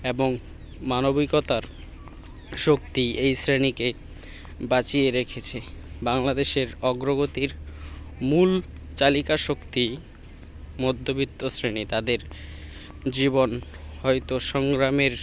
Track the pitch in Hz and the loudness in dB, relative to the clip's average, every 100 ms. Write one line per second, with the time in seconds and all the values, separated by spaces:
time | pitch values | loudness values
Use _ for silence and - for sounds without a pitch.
0 | 131 123 135 127 - - - - 131 123 | -2 0 0 0 -6 -16 -16 -12 -4 2
1 | 139 139 143 151 - 117 - - - - | 2 2 4 2 2 -2 -2 -14 -16 -16
2 | - - - - - - 160 143 - - | -16 -16 -16 -16 -12 0 4 4 2 0
3 | 123 110 135 127 - 135 135 123 123 117 | 0 2 2 2 2 4 2 2 -2 -2
4 | - - - - - - 120 127 123 143 | -14 -16 -14 -14 -14 -10 2 2 4 4
5 | 135 123 120 123 - 117 - - - - | 4 2 -2 -4 -6 -6 -10 -14 -14 -4
6 | 120 127 131 135 143 143 123 - 127 127 | 0 2 2 2 2 2 0 0 0 2
7 | 131 139 143 - 139 - - - - - | 0 2 0 0 -4 -4 -12 -12 -12 -12
8 | - - 131 156 185 185 - - - - | -14 -2 4 6 6 4 0 -14 -12 4
9 | 139 143 147 156 - 139 - 123 120 139 | 6 6 2 0 2 -4 -2 0 0 -2
10 | - - - - - - - - 131 123 | -12 -18 -18 -16 -16 -14 -14 -2 0 0
11 | 127 135 135 - 131 - 120 107 104 110 | -2 0 -2 -2 -4 -2 -2 -2 0 0
12 | 113 120 - - - - - - - - | 2 0 -2 -12 -12 -12 -14 -14 -16 -6
13 | 135 127 135 131 127 120 - - - - | -4 2 4 4 4 0 -8 -14 -14 -2
14 | 131 131 - 127 - 143 139 135 135 143 | 2 2 2 -2 0 2 2 4 4 4
15 | 135 117 | 2 2